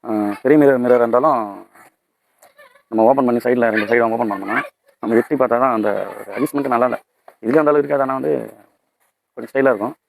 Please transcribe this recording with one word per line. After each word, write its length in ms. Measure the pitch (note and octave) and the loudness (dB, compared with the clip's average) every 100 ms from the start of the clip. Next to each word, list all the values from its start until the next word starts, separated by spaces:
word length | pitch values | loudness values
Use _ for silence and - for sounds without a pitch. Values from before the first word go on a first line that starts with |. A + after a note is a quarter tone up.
ஆ, 340 | A#2 A2 G#2 G2+ | -6 -4 -4 -4
பெரிய 240 | C3 D3+ C#3+ | 2 4 4
மிரர், 160 | C3 | 2
மிரர் 140 | B2 B2 | 2 2
இருந்தாலும் 720 | A#2 A#2 D3+ B2+ G#2 F#2+ - - - _ _ _ _ _ _ _ - _ _ | 4 2 2 -2 -4 -12 -20 -20 -20 _ _ _ _ _ _ _ -20 _ _
நம்ம 180 | A2 A2 | 2 4
ஓப்பன் 200 | C3+ B2 | 4 2
பண்ணி 140 | A#2+ | 0
சைடுல 300 | A#2+ B2 A#2 | 0 2 2
ரெண்டு 240 | G#2+ G#2 | 0 0
சைடும் 180 | A#2+ A#2 | 2 2
ஓப்பன் 200 | A2+ A2+ | 0 -4
பண்ணோம்னா, 300 | G2 F#2+ B2 - _ _ _ | -4 -4 -6 -6 _ _ _
நம்ம 160 | A2 A#2 | 0 0
எட்டி 200 | - C#3+ | 0 0
பார்த்தா 120 | B2+ | 0
தான் 260 | A#2+ C3 | 2 0
அந்த 400 | A2+ G#2 G2+ G2 G2+ G#2+ | 0 -2 -4 -8 -12 -12
அட்ஜஸ்ட்மெண்ட் 400 | G2+ D3 C#3+ C#3 | -8 -6 -4 -2
நல்லா 180 | A#2 B2+ | 0 0
இல்ல. 160 | A#2 _ _ - _ | -2 _ _ -20 _
இதுலயும் 180 | A2 D3 | 0 2
அந்த 0 | |
அளவுக்கு 180 | D3+ D3 | 2 2
இருக்காது, 240 | C#3+ C#3+ | 0 -2
ஆனா 120 | C3+ | -2
வந்து 400 | C3 C#3+ C#3 A2 A2 _ _ _ _ _ _ _ | -4 -4 -4 -6 -16 _ _ _ _ _ _ _
கொஞ்சம் 180 | - A#2 | -18 -6
ஸ்டைலா 140 | C3+ C3+ | 0 0
இருக்கும். 280 | A2 A2+ D#3+ | 0 -4 -10